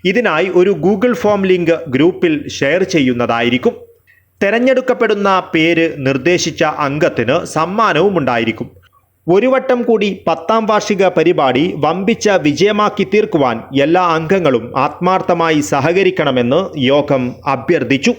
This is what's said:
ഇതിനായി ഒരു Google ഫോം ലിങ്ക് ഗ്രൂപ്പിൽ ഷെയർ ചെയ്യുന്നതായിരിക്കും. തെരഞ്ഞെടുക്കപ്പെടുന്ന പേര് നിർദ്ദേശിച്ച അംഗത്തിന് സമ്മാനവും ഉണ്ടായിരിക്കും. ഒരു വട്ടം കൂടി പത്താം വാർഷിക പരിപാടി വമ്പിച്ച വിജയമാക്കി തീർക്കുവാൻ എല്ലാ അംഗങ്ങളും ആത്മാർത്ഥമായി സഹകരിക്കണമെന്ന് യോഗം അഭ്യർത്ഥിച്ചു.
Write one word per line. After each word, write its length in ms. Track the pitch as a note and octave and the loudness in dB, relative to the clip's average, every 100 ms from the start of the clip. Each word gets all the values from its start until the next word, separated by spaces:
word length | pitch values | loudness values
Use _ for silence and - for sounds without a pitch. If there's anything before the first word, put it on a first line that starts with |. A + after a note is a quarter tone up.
ഇതിനായി 460 | F3+ G3+ A3 D#3 F#3+ | 0 0 0 0 0
ഒരു 160 | F3+ F#3+ | 2 2
Google 440 | F3 E3+ G#3 B3 | 2 0 2 0
ഫോം 300 | A#3 G#3 G#3 | 0 0 0
ലിങ്ക് 340 | F#3+ F3+ E3 D#3+ D3+ | 0 0 2 -2 -2
ഗ്രൂപ്പിൽ 600 | B2+ E3 F3+ F3 D3 C3+ | 2 2 2 -2 -2 -6
ഷെയർ 340 | - C#3 F3 | -4 0 0
ചെയ്യുന്നതായിരിക്കും. 920 | F#3 E3 B2+ A#2+ A#2+ A#2 A#2+ B2 B2 - - _ _ _ _ _ | 0 0 0 0 -2 0 0 0 -2 -4 -20 _ _ _ _ _
തെരഞ്ഞെടുക്കപ്പെടുന്ന 1000 | G3+ A3+ B3+ C4 B3+ B3 A3+ G#3 G3 F#3 F3+ | -2 2 2 2 0 0 0 0 2 0 0
പേര് 400 | E3 D#3+ E3 E3 - | 0 2 2 0 -2
നിർദ്ദേശിച്ച 680 | C3 C3+ C3 F3+ E3 - | -2 0 0 0 -2 -2
അംഗത്തിന് 800 | D#3+ D3 C#3+ D3 E3 - A2+ D#3+ | -2 -2 -4 0 -2 0 0 -2
സമ്മാനവും 720 | E3 D#3 E3 G#3 G#3+ D#3 G3+ F3+ | -2 -4 -2 0 0 2 2 0
ഉണ്ടായിരിക്കും. 680 | B2+ A#2+ A2+ A2 B2 - _ _ _ _ - | 0 0 -2 -4 -10 -14 _ _ _ _ 0
ഒരു 180 | F#3 B3+ | 2 4
വട്ടം 360 | C4 C4 B3 | 0 0 -2
കൂടി 420 | A#3 A3 G#3 F#3+ - | 0 0 0 -2 -4
പത്താം 400 | E3 - A3+ G#3+ | -4 0 0 2
വാർഷിക 420 | G#3+ G#3 G3 F#3 | -2 0 0 2
പരിപാടി 680 | F3 D#3+ E3 C3+ B2+ F3 D#3 | 2 2 2 2 2 0 0
വമ്പിച്ച 520 | D3 F3+ G3 A3+ G#3+ | -2 0 -2 0 2
വിജയമാക്കി 760 | F#3+ D3 C#3 G3+ G#3 G#3 G#3 | 2 0 2 0 2 -2 -2
തീർക്കുവാൻ 580 | F#3+ G#3 G#3+ D#3+ B2+ A#2 - C3+ | 0 0 0 0 0 -2 -4 0
എല്ലാ 200 | C#3+ F3+ | 2 2
അംഗങ്ങളും 760 | F3 D#3+ D#3+ G3 D#3+ B2 A#2 - | 2 0 0 0 2 0 -2 -4
ആത്മാർത്ഥമായി 840 | D3 - F3 F#3 - E3+ E3 D#3 | -4 -2 0 0 0 0 2 0
സഹകരിക്കണമെന്ന് 1080 | D3 C#3+ D3 F3 F#3 F#3 D3 B2+ A#2+ D3+ F#3+ D3+ | 0 0 0 2 0 0 0 0 2 0 -2 -2
യോഗം 580 | C3 C#3+ C#3+ C3+ B2 B2 C#3+ | 2 2 2 -2 -2 -6 -6
അഭ്യർത്ഥിച്ചു. 680 | C3+ A#2+ E3 A#2 - A#3 | -4 -2 -2 0 0 0